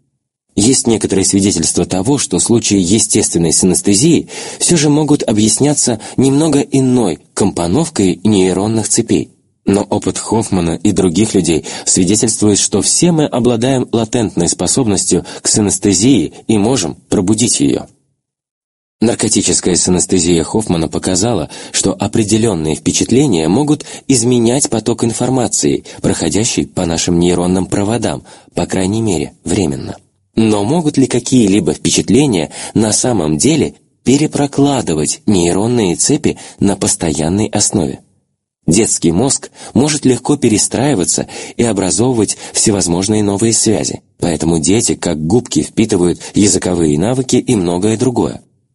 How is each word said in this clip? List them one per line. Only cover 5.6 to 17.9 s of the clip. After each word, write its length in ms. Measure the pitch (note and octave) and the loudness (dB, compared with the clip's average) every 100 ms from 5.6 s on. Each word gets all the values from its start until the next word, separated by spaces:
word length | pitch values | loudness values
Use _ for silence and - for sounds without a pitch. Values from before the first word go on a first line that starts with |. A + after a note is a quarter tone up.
| C#3 D3 - A#2 - - | 0 0 -2 -4 -6 0
немного 440 | C3+ C#3 D#3+ C#3+ | 2 2 2 0
иной 600 | - C3+ C3 B2 G2+ D2+ _ | 0 0 2 2 0 -2 _
компоновкой 880 | - G#2 - E2+ B2 E3 - F#2+ - | -2 -2 0 0 0 0 0 0 2
нейронных 640 | G#2+ G2+ F#2 F#2 G#2+ A2+ G#2+ | 2 2 2 2 0 -2 -2
цепей. 420 | - A2 F#2 - _ _ _ | -2 0 0 -2 _ _ _
Но 180 | - G2 | 0 0
опыт 360 | G2 G#2 F#2+ - | 0 -2 -2 -6
Хоффмана 600 | - A2 A2 F#2+ E2 E2+ | -2 -2 0 -2 -2 -2
и 80 | G#2 | -2
других 440 | F2+ F#2 E2+ A2 | 0 0 2 2
людей 300 | G2 F2 D#2 - - | 2 0 -2 -4 -8
свидетельствует, 720 | - G2 F2+ G#2+ A#2 - G#2 G2 | -2 0 2 2 0 0 2 2
что 240 | - G2+ | 0 -2
все 300 | - - F3 | 0 2 2
мы 140 | D#3 D3 | 2 0
обладаем 640 | B2 A#2+ A2+ B2+ C3 B2 | 0 0 2 0 0 0
латентной 560 | A2+ A2 B2 G2+ - E2+ | -2 -2 -2 -2 0 -2
способностью 760 | - - C#3 A2+ F#2 - F2 - - | -2 -2 0 0 0 0 -2 -2 -8
к 80 | - | -2
синестезии 840 | A2+ G2+ - G#2 F2+ A#2+ A#2+ C#2+ - - | 0 0 0 0 2 4 2 0 -6 -2
и 100 | A2 | 0
можем 380 | G#2+ C3 E2 - - | 2 0 -4 -8 -4
пробудить 520 | G#2+ F#2 A2 A2+ - | -2 0 0 0 0
ее. 260 | C#2 - - | 0 -2 -6